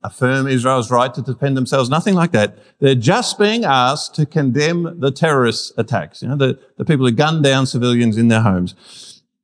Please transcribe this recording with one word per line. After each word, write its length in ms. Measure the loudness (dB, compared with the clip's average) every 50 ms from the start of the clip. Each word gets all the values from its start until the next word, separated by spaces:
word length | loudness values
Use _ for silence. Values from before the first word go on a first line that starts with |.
affirm 460 | -14 -12 -6 -2 -2 0 0 0 0
Israel's 420 | 0 0 0 0 0 0 0 0 0
right 240 | 0 0 0 0 -2
to 80 | -6
defend 340 | -8 -8 -6 -4 -4 -2 -2
themselves, 320 | -2 -2 0 0 0 0
nothing 280 | 0 0 0 0 0 2
like 160 | 2 2 2
that. 260 | 2 0 0 0 -4 -8 -20 _ _ 0
They're 160 | 2 2 2
just 420 | 2 2 2 2 2 0 -2 -2
being 260 | 0 0 0 0 0 0
asked 520 | 0 2 2 2 2 0 -2 -6 -8 -4
to 100 | -4 -4
condemn 760 | -2 -2 -2 -2 0 0 0 0 0 0 -2 -4 -6 -6 -4
the 100 | -4 -2
terrorist 600 | -2 0 0 2 2 4 2 2 0 -4 -8 -10 -6
attacks, 460 | -6 -4 -2 -4 -4 -6 -6 -12 -12 -8
you 60 | -6
know, 60 | -2
the, 240 | 0 0 0 -2 -4 _ _ _ -8
the 40 | -2
people 220 | -2 0 2 2
who 60 | 0
gunned 320 | 2 0 0 0 0 2 2
down 240 | 2 2 2 0
civilians 500 | -2 -2 -2 0 0 0 2 2 0 2
in 120 | 2 2 2
their 120 | 4 4
homes. 800 | 2 2 2 0 -2 -4 -8 _ -20 -20 -20 -20 -20 -20 -20 -20 _ _ _ _